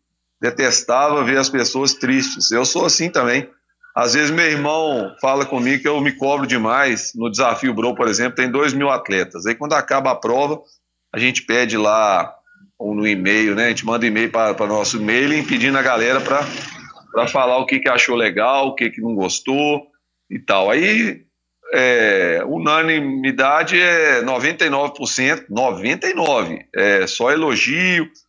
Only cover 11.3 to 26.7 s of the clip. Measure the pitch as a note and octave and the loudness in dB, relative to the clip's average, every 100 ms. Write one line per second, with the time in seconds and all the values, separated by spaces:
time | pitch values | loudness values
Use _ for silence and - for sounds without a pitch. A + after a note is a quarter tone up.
11.3 | B2+ - A#2 A#2+ A2 G#2 A2 G#2+ F#2 E2+ | 0 0 0 2 0 2 2 4 2 0
12.3 | - _ _ _ - G#2 G#2 G#2+ G2+ F#2 | -6 _ _ _ -12 -6 -2 -2 0 0
13.3 | G#2+ A2 G2+ A#2 A2+ A2 A#2 A#2 A2 A#2 | 2 2 2 0 -2 -2 -2 0 0 0
14.3 | A2+ A2 F#2+ G#2 G#2+ G2+ A2+ G#2+ A#2 C#3+ | 0 0 0 -2 -2 -2 -2 0 0 0
15.3 | D3+ C#3+ B2 B2+ C3+ C3 A#2+ A#2 C3 C#3 | -2 -2 0 0 0 2 0 2 0 0
16.3 | C#3 C#3+ - - - - - - A2+ A#2+ | -2 -2 -8 -14 -16 -20 -20 -8 -2 0
17.3 | C#3 B2 B2+ B2+ C3+ C3 B2 - A#2+ A2 | 2 2 2 0 0 2 2 2 2 0
18.3 | F#2 A2+ C#3 C3+ C3+ A#2 A#2 A2+ G#2+ F#2 | 2 2 2 0 -2 -4 -4 -6 -2 -2
19.3 | - - C#3 D3 D3 C#3+ _ _ _ - | -4 -2 0 0 -2 -4 _ _ _ -14
20.3 | B2+ - G2+ F#2+ B2 F#3 G#3+ A3 - _ | -8 0 2 2 2 2 2 -2 -4 _
21.3 | _ _ _ - C3 B2+ A#2+ A2 G2 F2 | _ _ _ -4 0 4 4 4 2 2
22.3 | E2 A#2+ E3 D#3+ D#3 D#3+ D#3 C#3 C3+ C3+ | 0 -2 -2 0 2 2 0 -2 -2 -2
23.3 | C3 C3+ D3+ E3 F#3 F3+ E3+ D#3 B2+ A#2+ | 2 2 2 2 2 4 4 4 2 2
24.3 | B2+ C#3 E3 E3 C#3 C#3+ - B2+ - C3 | 0 -2 0 0 0 -2 -4 -6 -2 0
25.3 | E3 - G#2 B2+ F2+ G#2 D#3 - F#4 D#3+ | -2 -4 -2 -2 0 -2 -2 -2 -2 0
26.3 | A#2 F2 E2 - | 0 -2 -6 -8